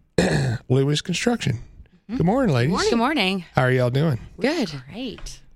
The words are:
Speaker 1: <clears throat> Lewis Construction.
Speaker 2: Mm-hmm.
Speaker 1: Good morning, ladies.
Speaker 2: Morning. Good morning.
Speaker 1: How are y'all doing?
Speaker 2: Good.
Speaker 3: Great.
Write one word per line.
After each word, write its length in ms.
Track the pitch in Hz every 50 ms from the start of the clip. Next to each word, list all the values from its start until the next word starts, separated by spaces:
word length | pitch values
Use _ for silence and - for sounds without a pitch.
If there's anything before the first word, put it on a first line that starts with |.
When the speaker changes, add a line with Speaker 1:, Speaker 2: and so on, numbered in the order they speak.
| _ _ _ -
Speaker 1:
<clears throat> 520 | 180 180 156 147 135 127 113 - - -
Lewis 320 | 127 135 135 143 147 151
Construction. 580 | - - 170 - - 240 240 220 - 135 120 113 - - - - - - _ _ _ -
Speaker 2:
Mm-hmm. 80 | 214 269
Speaker 1:
Good 80 | -
morning, 300 | 170 226 277 269 202 139
ladies. 160 | 117 120 151
Speaker 2:
Morning. 180 | 208 285 381 440
Good 80 | 392 233
morning. 480 | 226 269 320 277 190 185 196 190 170 - -
Speaker 1:
How 80 | -
are 100 | 131 127
y'all 200 | 127 127 123 123
doing? 280 | 123 135 156 165 127 107 - - - -
Speaker 2:
Good. 320 | 185 262 320 349 233 165 147 135 127 139
Speaker 3:
Great. 480 | 175 214 269 233 175 - - - - - - - -